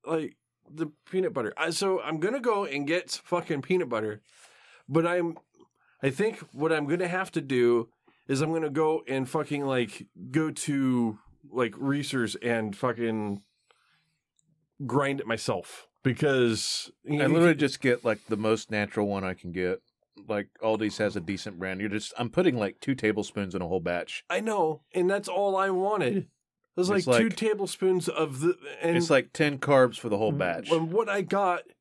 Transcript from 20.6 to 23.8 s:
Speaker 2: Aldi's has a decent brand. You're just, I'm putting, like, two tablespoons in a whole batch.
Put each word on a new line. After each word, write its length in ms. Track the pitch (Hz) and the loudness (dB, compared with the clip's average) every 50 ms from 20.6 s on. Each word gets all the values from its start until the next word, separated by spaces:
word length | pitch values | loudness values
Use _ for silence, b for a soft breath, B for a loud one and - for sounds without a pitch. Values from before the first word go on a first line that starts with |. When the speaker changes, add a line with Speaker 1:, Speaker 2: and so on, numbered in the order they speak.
Speaker 2:
Aldi's 380 | - 110 110 104 113 104 - - | 0 0 0 2 0 -2 0 0
has 160 | 107 101 92 | -2 -2 -2
a 40 | 101 | -4
decent 380 | 85 85 98 92 - 107 95 85 | -6 -4 -8 -6 -8 -12 -10 -8
brand. 200 | 92 95 95 95 | -6 -6 -4 -4
You're 80 | 104 110 | -4 -4
just, 240 | 98 110 107 - - | -4 -4 -6 -8 -6
I'm 120 | - 120 113 | -6 -6 -2
putting, 260 | - 170 185 175 123 | 0 2 2 2 2
like, 220 | 117 104 95 - _ | 2 -2 -4 -4 _
two 140 | - - 135 | -4 -4 -4
tablespoons 600 | 127 - 107 104 104 101 - - 104 98 92 87 | 0 0 0 0 0 -4 -4 -6 -6 -6 -4 -4
in 60 | 92 | -6
a 60 | 90 | -4
whole 120 | 82 92 | -2 -2
batch. 440 | 92 | -2